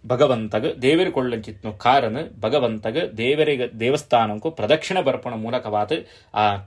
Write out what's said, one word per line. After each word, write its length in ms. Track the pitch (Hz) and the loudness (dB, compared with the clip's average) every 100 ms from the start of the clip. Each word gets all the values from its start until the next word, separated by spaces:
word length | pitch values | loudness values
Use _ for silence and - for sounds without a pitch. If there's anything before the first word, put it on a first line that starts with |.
| 110 | -2
ಭಗವಂತಗ 600 | 123 143 120 110 107 107 - | 2 4 2 0 -2 -2 0
ದೇವರ 260 | 127 165 185 | 2 2 2
ಕೊಳ್ಳಂಚಿತ್ನು 600 | 135 127 117 107 104 113 104 | 0 -2 -4 -8 -12 -12 -2
ಕಾರನು 440 | 120 139 117 120 165 - | 4 4 2 -4 -8 -6
ಭಗವಂತಗ 580 | 110 147 123 110 110 113 - 110 | 0 2 0 -2 -4 -4 -4 -2
ದೇವರಿಗೆ 500 | 120 147 151 139 120 110 | 0 2 2 0 -4 -2
ದೇವಸ್ಥಾನಕ್ಕೂ 680 | 117 147 - 120 110 104 160 | 0 0 2 2 2 -2 -6
ಪ್ರದಕ್ಷಿಣೆ 520 | 160 104 156 - 185 | -4 0 2 2 0
ಬರ್ಪಣ 320 | 139 123 123 | 0 -2 -4
ಮೂಲಕವಾದ 640 | 113 110 117 110 104 104 165 - - _ | -6 -4 -4 -2 -2 0 -4 -6 -20 _
ಆ 100 | 107 107 101 | 0 2 0